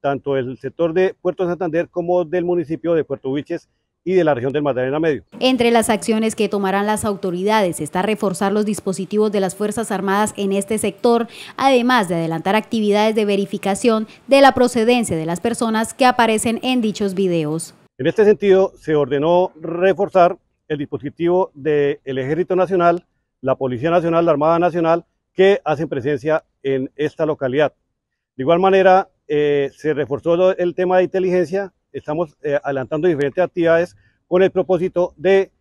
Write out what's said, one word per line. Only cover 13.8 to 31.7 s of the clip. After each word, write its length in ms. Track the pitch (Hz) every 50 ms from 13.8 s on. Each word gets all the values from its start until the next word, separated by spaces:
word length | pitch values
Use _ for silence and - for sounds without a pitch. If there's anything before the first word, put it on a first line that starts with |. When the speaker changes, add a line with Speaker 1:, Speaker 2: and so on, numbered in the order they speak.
| - 240 220 220 220 - - - _
Speaker 2:
de 140 | - 269 277
la 120 | 277 269 -
procedencia 640 | 247 247 247 - 247 220 226 247 247 226 - 185
de 80 | 160 160
las 160 | 160 175 175
personas 520 | - 233 226 - 240 226 220 220 226 214 -
que 120 | - 262
aparecen 540 | 254 240 - 233 220 220 214 - 240 226 240 -
en 180 | 254 254 254
dichos 320 | 214 220 185 - 208 196 185
videos. 640 | 185 196 185 170 165 156 147 156 165 - - - _ _ _ _
Speaker 1:
En 100 | - 127
este 160 | 165 165 - 214
sentido, 480 | 208 214 - 202 202 190 190 190 190 - -
se 160 | - 156 156
ordenó 560 | 147 143 127 139 139 147 165 175 180 185 180 _ 156
reforzar 800 | 160 165 165 175 180 196 175 147 202 156 - 185 170 175 185 _ _ _ _ _ _ _
el 80 | 156
dispositivo 760 | 143 143 - - 131 - 147 - _ 165 170 175 180 190 190 _
del 460 | 147 131 156 147 147 143 143 147 - _
Ejército 500 | 135 131 131 127 135 151 151 180 - 185
Nacional, 500 | 180 185 170 190 180 170 175 175 175 _ _ _ _ _ _ _ _
la 140 | - 131 131
Policía 360 | - 135 131 127 113 135 165
Nacional, 340 | 170 180 165 170 160 170 170
la 60 | 165
Armada 280 | 156 143 147 160 165 165
Nacional, 460 | 175 175 156 175 165 160 165 170 - _ _ _ _ _ _
que 260 | - 185 196 202 - _
hacen 240 | 151 151 135 165 139
presencia 560 | 160 139 110 143 151 127 117 156 156 160 _ _ _ _ -
en 260 | 135 135 135 131 135 _
esta 300 | - 147 151 - - 160
localidad. 480 | 156 151 - 139 127 123 147 151 131 _ _ _ _ _ _ _ _ _ _ _ _ _
De 80 | - 131
igual 160 | 151 170 175
manera, 500 | 190 190 190 190 190 190 185 190 185 _ _ _ _
eh, 420 | - 151 147 147 147 143 143 139 131 _
se 180 | _ - 151 151
reforzó 420 | 135 147 107 143 120 - 165 170
lo, 220 | 170 185 185 190
el 160 | - 180 175 156
tema 240 | - 185 180 185
de 60 | 185 185
inteligencia. 680 | 180 - 190 185 190 180 185 175 143 180 196 202 185